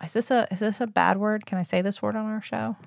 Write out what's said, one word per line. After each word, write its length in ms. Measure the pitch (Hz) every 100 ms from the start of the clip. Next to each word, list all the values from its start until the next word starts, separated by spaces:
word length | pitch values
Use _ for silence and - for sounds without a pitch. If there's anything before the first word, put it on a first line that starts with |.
is 100 | 160
this 160 | 226 233
a, 160 | 247 -
is 80 | 190
this 220 | 214 208
a 60 | 233
bad 280 | - 120 190
word? 280 | 208 214 -
Can 120 | 185
I 40 |
say 180 | 170 185
this 220 | 196 196
word 140 | 208 220
on 100 | 214
our 160 | 220
show? 340 | - 214 226 214